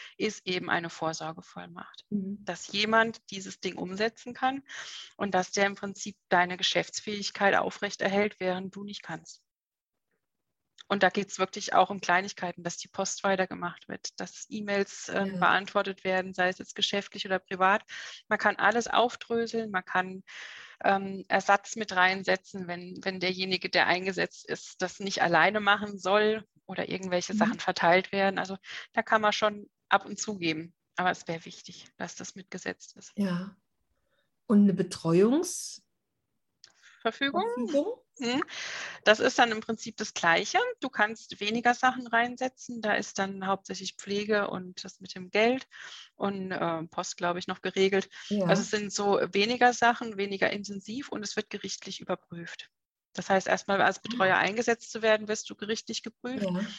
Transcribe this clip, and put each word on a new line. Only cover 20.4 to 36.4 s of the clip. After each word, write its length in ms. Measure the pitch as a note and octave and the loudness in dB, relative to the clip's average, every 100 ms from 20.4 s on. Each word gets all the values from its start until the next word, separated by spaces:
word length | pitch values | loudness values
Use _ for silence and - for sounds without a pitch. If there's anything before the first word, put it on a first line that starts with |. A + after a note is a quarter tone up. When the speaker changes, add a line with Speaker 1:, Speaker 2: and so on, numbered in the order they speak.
| - - - - | -16 -16 -18 -2
Speaker 1:
ähm, 400 | - G3 G3 G3 - | 2 2 0 -6 0
Ersatz 480 | G3 G3+ G3+ - A3+ | 2 6 4 2 -8
mit 180 | G#3 F#3 | -2 4
reinsetzen, 720 | F#3 G3 F#3 F#3+ - G3 F3 | 4 4 2 0 -2 -10 -8
wenn, 320 | F3 F3+ F#3 | -8 -10 -8
wenn 160 | F#3+ F#3 | -6 -2
derjenige, 480 | F3+ F#3 F#3+ F3+ F#3+ | -2 -2 -2 -2 0
der 180 | F3+ - | 2 4
eingesetzt 600 | F3+ F#3+ F3+ F3 - - | 2 0 -2 -4 -6 -8
ist, 340 | - - - | -8 -8 -8
das 180 | F#3 - | -8 -6
nicht 220 | G3 - | -6 0
alleine 380 | E3+ E3+ F3 G#3+ | 4 6 4 4
machen 360 | G3+ G#3 G#3 G3 | 2 2 0 -4
soll 480 | F#3 G#3 G#3+ A3 - _ - | 2 4 4 0 -6 _ -10
oder 220 | F#3 - | -6 -4
irgendwelche 440 | F#3 F#3 F3+ - | -4 -2 -2 0
Speaker 2:
Mhm. 40 | G#3 | 2
Speaker 1:
Sachen 220 | A3 C4 | 2 2
verteilt 520 | - F3+ E3+ F3+ - | -2 2 6 6 4
werden. 260 | G3 G3 F#3 | 2 2 0
Also 200 | F#3 F#3+ - - - | -4 -8 -12 -14 -6
da 100 | - | -4
kann 200 | - A3 | 2 4
man 120 | G#3 | 4
schon 360 | - G#3+ G#3 - _ - | 2 0 0 -10 _ 0
ab 160 | G3 - | 2 2
und 140 | G#3 | -8
zu 180 | - G3+ | -6 -2
geben. 380 | E3+ D#3 E3+ _ _ - | 0 -2 -6 _ _ -2
Aber 120 | F#3 | 0
es 160 | - - | 0 -4
wäre 180 | E3 F3 | -8 -10
wichtig, 420 | - - - - - | -18 -18 -20 -18 -12
dass 180 | F3+ - | -12 -10
das 200 | F#3 F#3+ | -14 -14
mitgesetzt 640 | - F#3 - - - - | -12 -10 -8 -10 -14 -20
ist. 160 | - - | -12 -4
Speaker 2:
Ja. 400 | G3 F3 G3 - _ _ _ _ _ _ _ _ - | -2 -2 -6 -14 _ _ _ _ _ _ _ _ 4
Und 160 | G#3 | 8
eine 100 | G3+ | 8
Betreuungs- 1080 | F3 F3+ - E3 F3 G#3+ D4 F4 - - - _ _ _ _ _ _ | 6 0 -2 2 6 6 4 0 -6 -10 -14 _ _ _ _ _ _